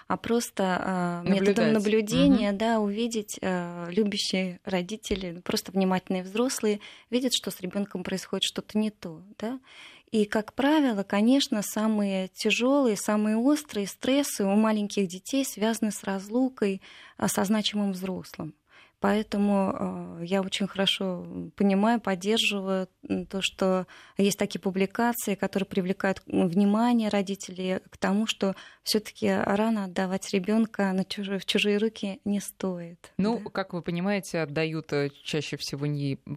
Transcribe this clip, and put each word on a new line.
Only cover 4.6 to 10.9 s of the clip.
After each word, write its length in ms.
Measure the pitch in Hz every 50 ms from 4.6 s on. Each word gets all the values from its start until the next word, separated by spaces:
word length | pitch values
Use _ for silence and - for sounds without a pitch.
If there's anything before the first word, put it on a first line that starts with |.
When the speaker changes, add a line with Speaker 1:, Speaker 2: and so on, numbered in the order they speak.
| -
Speaker 1:
родители, 760 | 202 190 180 175 175 220 214 - - 208 190 190 175 170 175 -
просто 260 | - - 208 - -
внимательные 520 | - 190 190 185 185 180 - - 190 185 180
взрослые 580 | 190 196 226 247 269 - - - 214 208 208 - - - - - -
видят, 240 | 233 247 262 240 -
что 180 | - - 202
с 100 | - -
ребёнком 420 | 185 180 - 202 202 - - 185 175
происходит 400 | - 190 185 - - - 190 -
что-то 340 | - - 190 - - - 214
не 120 | 214 214
то, 320 | - _ - 175 160 160 180 202 214 -
да. 220 | 208 226 262 262 - - - - - - - - _ _
И, 140 | - 214 208
как 280 | 208 - 220 208 - -
правило, 500 | - 262 285 311 320 285 254